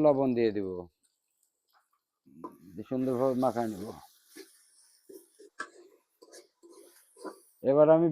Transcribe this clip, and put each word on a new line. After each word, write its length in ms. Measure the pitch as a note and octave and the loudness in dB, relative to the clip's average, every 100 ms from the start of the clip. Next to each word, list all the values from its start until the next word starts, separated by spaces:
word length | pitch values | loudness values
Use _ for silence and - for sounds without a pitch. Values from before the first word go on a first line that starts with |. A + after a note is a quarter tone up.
লবণ 240 | D3+ C3+ C#3 A#2+ | 4 2 0 0
দিয়ে 120 | A2+ G#2 | 0 -2
দেব, 120 | F#2+ F2+ F2 _ _ _ _ _ _ _ _ _ _ _ _ _ _ G#2 E2+ - - | -6 -8 -12 _ _ _ _ _ _ _ _ _ _ _ _ _ _ -20 -20 -20 -20
দিয়ে 120 | F#2 G#2 | -16 -8
সুন্দরভাবে 440 | C3 C3 B2 C3 B2+ | -4 -2 0 0 0
মাখায় 240 | C3 A2+ A2+ | -2 -2 -6
নেব। 120 | G2 G#2+ D2+ - _ _ - - _ _ _ _ _ _ F4+ _ _ G#4 - - - - _ _ _ - - - _ - - - _ _ _ - - _ _ B2+ | -6 -12 -16 -20 _ _ -20 -20 _ _ _ _ _ _ -20 _ _ -20 -18 -18 -18 -20 _ _ _ -20 -20 -20 _ -20 -20 -20 _ _ _ -18 -18 _ _ 0
এবার 160 | C#3+ D3+ D#3+ | 4 6 6
আমি 100 | E3+ | 4